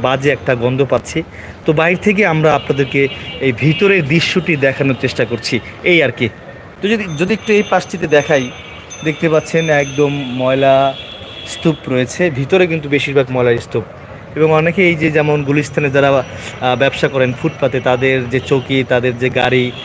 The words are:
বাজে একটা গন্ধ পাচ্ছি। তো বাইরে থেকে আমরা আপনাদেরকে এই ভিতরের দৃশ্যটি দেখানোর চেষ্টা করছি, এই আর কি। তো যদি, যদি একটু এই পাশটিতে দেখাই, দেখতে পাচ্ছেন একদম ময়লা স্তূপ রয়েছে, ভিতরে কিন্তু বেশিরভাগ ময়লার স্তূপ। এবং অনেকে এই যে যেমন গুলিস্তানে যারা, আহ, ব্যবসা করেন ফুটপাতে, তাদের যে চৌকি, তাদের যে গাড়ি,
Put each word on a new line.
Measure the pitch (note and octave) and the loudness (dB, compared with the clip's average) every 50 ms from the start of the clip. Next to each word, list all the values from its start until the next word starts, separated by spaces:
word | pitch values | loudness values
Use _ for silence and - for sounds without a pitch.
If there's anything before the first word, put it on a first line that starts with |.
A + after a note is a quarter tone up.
| A#2 | 0
বাজে | B2+ C3+ C3 C3+ C#3+ | 0 0 2 0 0
একটা | C#3 B2 - - C3 | 0 0 0 -2 -2
গন্ধ | A#2 A2+ B2 C3 C3 C#3 | 0 0 -2 0 0 0
পাচ্ছি। | C3 C3+ A#2+ - - - D#3+ E3 - - - - - - - - | 0 0 -2 -2 -2 -6 -6 -6 -8 -12 -18 -16 -18 -18 -6 -2
তো | - D#3 | 0 2
বাইরে | D#3 D#3+ E3+ F3+ | 4 4 2 2
থেকে | F3+ - G3+ G#3 F#3 G#3+ | 2 2 0 2 2 2
আমরা | F3+ D#3+ D#3 D#3 D#3+ D3 | 2 2 2 4 4 2
আপনাদেরকে | C#3 - - D3+ C3+ C#3+ B2 - C#3 C#3 C3+ - - - - - - | 2 0 -2 -2 -2 0 0 2 0 0 0 -2 -6 -12 -14 -10 -2
এই | C3+ C3+ B2 | -2 -2 0
ভিতরের | G#2+ B2+ D3+ D3+ - G3+ G3 G3 F#3+ D#3+ B2+ | 2 2 0 2 4 4 4 4 2 2 2
দৃশ্যটি | D3+ E3 C#3+ - - F#3+ D#3 - E3 | 0 0 0 2 0 -2 0 0 0
দেখানোর | C#3+ C3 C3+ C3 - C#3 C3+ C3 - | 2 2 0 2 2 0 0 0 0
চেষ্টা | - B2+ - - B2+ | -2 -4 -2 -2 -2
করছি, | G#2+ A#2+ A2+ - - - A2+ - - - - - | -2 -2 -6 -4 -4 -4 -4 -4 -6 -16 -6 0
এই | - F3+ E3 D3 | 2 4 4 4
আর | B2+ | 2
কি। | A2 - C3 G#2+ - - - - - - - - - - - | 0 -2 -4 -4 -4 -8 -18 -18 -18 -18 -18 -20 -14 -6 -2
তো | G3+ | -2
যদি, | A3+ A3 G#3 F#3 D#3 C#3+ | -2 -2 -2 -6 -4 -4
যদি | E3+ F#3 A3 | -2 -2 -2
একটু | - - - G#3+ | -2 0 0 2
এই | G3+ G#3 - | 2 2 2
পাশটিতে | G3 F#3 F3 - - F3+ F3 | 0 0 0 -2 -6 -6 -2
দেখাই, | E3 D3 D3 C#3+ - D#3+ C#3 B2+ B2 - - - - - - - - - - - | 2 2 2 4 4 2 0 0 -2 -8 -14 -16 -18 -18 -18 -18 -18 -16 -6 -4
দেখতে | D#3 D3+ - E3 E3 | -4 -4 -2 0 2
পাচ্ছেন | D#3 D#3 D3+ - - E3 E3 D#3+ | 2 2 0 0 -2 -2 0 2
একদম | D3+ C#3+ C#3+ C#3 C3+ C#3 D3 C#3+ C#3+ C#3+ C#3 | 2 2 0 0 0 0 0 0 0 -2 -6
ময়লা | B2+ B2 B2+ B2+ B2+ C3 C3+ C3+ C3+ C3+ C3+ C3+ C#3 C3 - - - - - - - - - - | -6 -4 -2 0 0 2 4 4 4 6 6 4 2 -2 -4 -12 -16 -16 -16 -16 -16 -16 -16 -12
স্তূপ | - - - - E3 D3+ - - - | -12 -12 -2 0 0 0 0 -4 -2
রয়েছে, | C3 B2+ B2+ B2 - - F3+ F3+ | 0 0 0 -2 -2 -2 -2 -2
ভিতরে | D3 B2 C#3 C3+ F#3+ F#3 F3+ | 0 -2 -2 2 4 4 4
কিন্তু | E3+ D#3+ D#3+ C#3+ C#3+ | 2 0 -4 -2 0
বেশিরভাগ | C#3 C#3 - C#3+ C#3 C#3 C3+ B2+ | 0 0 0 2 2 0 0 2
ময়লার | B2+ B2+ B2 B2 A#2 A#2+ | 0 0 2 2 2 0
স্তূপ। | - - - A#2+ G2+ - - - - - - - - - - | -2 -4 -4 -6 -6 -6 -12 -18 -18 -18 -18 -18 -16 -10 -2
এবং | D3+ D3+ D#3 D#3 | 0 2 4 4
অনেকে | D#3 D#3 E3+ E3+ F3+ F#3+ F3 | 4 2 2 2 4 4 4
এই | E3+ | 4
যে | D#3 D#3 D#3+ | 2 0 2
যেমন | D3+ D#3 D3+ D3+ D3 D3 C#3+ | 2 2 2 2 2 0 0
গুলিস্তানে | C#3 C#3 D3+ C#3+ - - - D3+ C#3 | 0 0 0 0 0 -2 -2 -2 2
যারা, | C3 C#3 C#3 C#3 C#3 C3+ | 2 4 4 4 4 2
আহ, | A#2+ - - - - - - - - B2+ B2+ | 0 -2 -8 -12 -12 -12 -10 -4 -2 0 2
ব্যবসা | A#2+ C3+ C#3 - - - C#3+ | 2 2 0 2 0 -2 0
করেন | B2+ C3+ C3 B2 B2 | 2 2 0 0 0
ফুটপাতে, | B2 - E3 D3+ - - C3 A#2+ C3 | -2 -4 -4 -2 0 -2 0 0 0
তাদের | A2+ C3+ B2+ B2 C3 C3+ C3 C3 B2 A#2+ | 0 2 0 2 2 2 2 0 -2 0
যে | B2 C3 | -2 -2
চৌকি, | - - D3 C3+ B2 - C3+ C3+ B2+ - | 0 2 0 0 0 0 0 0 0 2
তাদের | C3 B2 A#2+ C3 A#2 A#2 | 0 2 2 0 -2 0
যে | B2+ C3 | -2 0
গাড়ি, | C3 C3+ B2 B2+ B2+ B2+ B2 B2 B2 - | 0 2 2 2 2 2 0 0 -4 -10